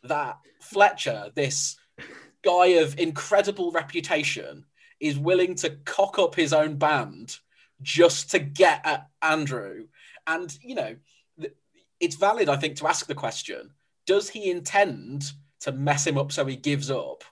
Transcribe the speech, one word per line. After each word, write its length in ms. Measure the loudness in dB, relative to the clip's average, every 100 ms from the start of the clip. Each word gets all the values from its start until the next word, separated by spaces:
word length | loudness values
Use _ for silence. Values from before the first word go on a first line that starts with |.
that 360 | -4 -4 -4 -10 _ _
Fletcher, 680 | -8 4 4 4 -6 -6 -8
this 420 | -4 -4 -2 -6 -8 _ -20 -20 -20 -20 _
guy 240 | 2 6 8
of 320 | 8 4 0
incredible 720 | -4 -4 2 2 2 0 -2
reputation, 920 | -2 -4 -8 -2 -2 -2 -4 -10 -16 -20 _ _ _
is 180 | -4 -2
willing 360 | 2 4 4 0
to 140 | -6 -6
cock 340 | -8 0 0 2
up 160 | 0
his 180 | 2 2
own 240 | 2 2 0
band 600 | 0 0 -2 -12 -16 -18 _ _ _ _
just 480 | -6 6 6 6 -2
to 60 | -2
get 420 | -2 4 4 4
at 220 | -2 -4 -6 _
Andrew. 640 | 0 0 -2 -6 -8 -14 -18 _ -20 -14 -6
And, 300 | -6 -6 -14
you 140 | -12
know, 220 | -8 -8 -10 _ _ _ _
th-, 140 | -14 _ _ _ _ _
it's 160 | -4 2
valid, 320 | 0 2 2
I 80 | 0
think, 200 | -2 -4
to 120 | -2
ask 180 | -2 -4
the 80 |
question, 560 | -6 -6 -8 -12 -14 -16 _ _ _ 0
does 220 | 0 0
he 200 | -6 -4
intend 800 | -4 0 2 2 0 -10 -10 -10 -14 _ _
to 120 | -8
mess 340 | -4 0 0 0
him 120 | 0
up 140 | -2
so 120 | -2 -4
he 100 | -4
gives 340 | -2 -2 -2
up? 320 | -4 -4 -12 -18